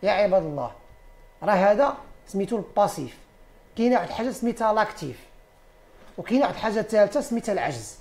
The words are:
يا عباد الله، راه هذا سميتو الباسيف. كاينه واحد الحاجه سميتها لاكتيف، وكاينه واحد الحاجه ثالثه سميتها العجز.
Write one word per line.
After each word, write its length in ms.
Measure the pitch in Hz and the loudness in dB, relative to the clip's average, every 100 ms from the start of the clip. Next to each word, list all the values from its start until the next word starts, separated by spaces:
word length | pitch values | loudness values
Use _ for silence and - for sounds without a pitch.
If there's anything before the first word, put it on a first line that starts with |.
يا 80 | 190 | 0
عباد 320 | 190 202 190 | 2 4 2
الله، 280 | 160 147 120 - - - - - - - | 0 -4 -8 -10 -20 -20 -20 -20 -20 -8
راه 100 | - | 0
هذا 400 | 202 196 202 190 - - - - | 4 4 4 2 0 -12 -20 -10
سميتو 300 | 196 196 233 | -6 -4 -4
الباسيف. 600 | 185 - 202 - 131 - - - - - - - | -4 0 0 0 -10 -12 -20 -20 -20 -20 -14 -2
كاينه 180 | 233 233 | 2 2
واحد 120 | 175 | 0
الحاجه 220 | - 240 | -6 -6
سميتها 420 | 240 233 226 220 | -4 -4 -2 0
لاكتيف، 460 | 214 214 - 147 120 - - - _ _ _ - - - - | 2 0 -4 -12 -12 -18 -20 -20 _ _ _ -20 -20 -20 -14
وكاينه 240 | - 247 | 0 2
واحد 120 | 277 | 2
الحاجه 280 | - 220 214 | 0 -4 -2
ثالثه 400 | 214 220 202 285 | 0 4 4 2
سميتها 320 | - 233 226 | -2 -4 -2
العجز. 420 | 190 143 120 113 - | -2 -2 -4 -10 -16